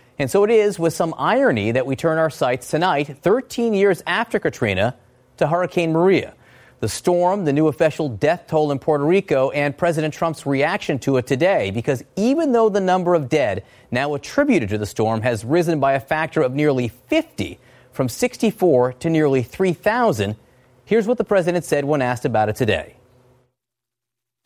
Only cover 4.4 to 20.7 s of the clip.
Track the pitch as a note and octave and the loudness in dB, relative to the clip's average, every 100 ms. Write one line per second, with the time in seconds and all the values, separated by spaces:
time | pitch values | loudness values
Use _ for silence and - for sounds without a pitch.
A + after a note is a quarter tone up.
4.4 | D#3+ - A2+ F#2 G#2+ - _ _ _ - | -4 -2 -2 0 0 -2 _ _ _ -4
5.4 | D3+ E3+ F3 - E3 D#3+ F#3 E3+ - - | -2 0 -2 -2 0 2 4 2 0 -12
6.4 | _ - - - A2+ - - F3 F3 G3+ | _ -20 -20 -8 -6 -4 0 2 2 0
7.4 | D#3+ C#3 D#3 - D#3+ - D3+ G#2+ D3 F3+ | 0 2 2 2 0 0 -6 -2 0 0
8.4 | - D#3+ D3+ C#3 - D3+ C#3+ F#3+ F#3+ C3+ | -2 -2 0 -2 0 0 2 0 2 0
9.4 | C3 D3 C#3+ - F3 D#3 D#3 - E3+ D#3 | 0 0 -2 -2 -2 0 -4 -2 -4 -4
10.4 | C#3 C3+ D3 G3+ - C#3 - C3+ A#2+ C3 | -4 0 0 -2 -4 -4 0 0 0 0
11.4 | E3+ F3+ G2 G2+ A#2 C3 - - A3 C#4+ | 2 2 -2 -4 -4 -4 -4 -2 0 0
12.4 | D#4+ A#3 A3 G3+ F#3 F#3 F3 F3 B2+ D3+ | 2 2 2 2 0 0 2 0 2 0
13.4 | A#2+ F#2+ - - - B2 C#3+ C#3+ - - | 0 -2 -8 -20 -8 -4 -4 -6 -6 -2
14.4 | D4 G3+ G#2 G#2+ G#2 - A2 A2+ B2 A#2 | 2 2 0 -4 -4 -2 -2 0 -2 -4
15.4 | A2+ E3 E3+ D#3+ C3+ C3+ - D#3 D#3 - | 0 0 0 0 0 0 -2 -4 -2 0
16.4 | B2+ C3+ D3+ C3+ A#2+ - - D#4 D#4 - | 0 2 0 0 -2 -6 -2 -2 -2 -8
17.4 | - - _ - _ - C3 - B3 - | -10 -10 _ -20 _ -4 -4 -2 -4 0
18.4 | A3+ - F3+ B2+ B2 B2 E3 D#3+ D3+ C3+ | -2 2 2 4 2 -2 -2 2 2 2
19.4 | A#2 - F#3+ E3 G#3+ A#3 A#3 A#2+ G2+ A2 | -2 -2 -2 0 -2 0 0 0 -2 -6
20.4 | _ _ _ | _ _ _